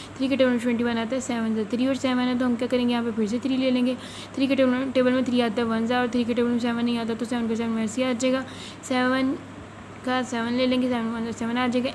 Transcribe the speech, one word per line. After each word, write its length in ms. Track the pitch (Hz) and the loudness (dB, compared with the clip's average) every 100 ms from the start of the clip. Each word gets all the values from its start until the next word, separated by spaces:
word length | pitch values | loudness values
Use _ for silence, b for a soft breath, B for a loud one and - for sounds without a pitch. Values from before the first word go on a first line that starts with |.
| B - | B -4
थ्री 120 | 262 | 0
के 80 | 262 | 4
टेबल 140 | 262 | 4
में 80 | 247 | 4
ट्वेंटी 240 | 247 233 | 2 0
वन 140 | 240 233 | 0 0
आता 160 | 226 | -2
है, 60 | 262 | -2
सेवन 340 | 240 240 226 | -2 -2 0
ज़ार 100 | 220 208 | -2 -2
थ्री 140 | 240 262 | 0 0
और 80 | 269 | 0
सेवन 240 | 262 247 | 0 0
है, 180 | 247 247 | 0 2
तो 60 | |
हम 120 | 254 233 | 0 0
क्या 120 | 247 | 0
करेंगे, 240 | 247 240 | 2 2
यहाँ 120 | 240 | 0
पे 80 | 233 | 0
फिर 160 | 226 208 | 0 0
से 100 | 240 | 0
थ्री 180 | 262 262 | 0 0
ले 140 | 262 | 2
लेंगे। 260 | 254 247 247 B B B - | 2 2 0 B B B -2
थ्री 100 | 269 | 2
के 100 | 269 | 4
टेबल 140 | 262 | 4
में, 200 | 247 269 | 2 0
टेबल 200 | 254 247 | 2 4
में 120 | 254 | 4
थ्री 160 | 254 247 | 2 2
आता 220 | 233 247 | 2 0
है 60 | 233 | 0
वन 180 | 226 226 | 0 2
ज़ार, 140 | 247 | 2
और 80 | 247 | 2
थ्री 160 | 247 | 2
के 100 | 233 | 2
टेबल 160 | 240 240 | 2 2
में 80 | 240 | 2
सेवन 260 | 240 233 | 0 0
नहीं 140 | 240 233 | 0 0
आता, 160 | 226 | -2
तो 100 | 226 | -4
सेवन 240 | 233 247 226 | -2 -2 -2
का 60 | |
सेवन 200 | 226 226 220 | -2 0 0
वैसे 260 | 220 254 | -2 0
ही 60 | 254 | 0
आ 40 | |
जाएगा। 300 | 240 254 262 254 B B B | 0 0 0 -2 B B B
सेवन 480 | - 254 254 262 269 330 - - - - - - | -4 0 2 2 0 -2 -8 -16 -16 -18 -18 -10
का 180 | 254 254 | -2 -2
सेवन 280 | 247 233 233 | -2 -2 -2
ले 140 | 240 254 | 0 2
लेंगे, 220 | 254 254 | 2 2
सेवन 240 | 247 226 | 0 -2
वन 80 | 233 | -4
ज़ार 100 | 226 | -6
सेवन 220 | 220 233 240 | -4 -2 0
आ 100 | 254 | 0
जाएगा। 220 | 247 247 | 0 -2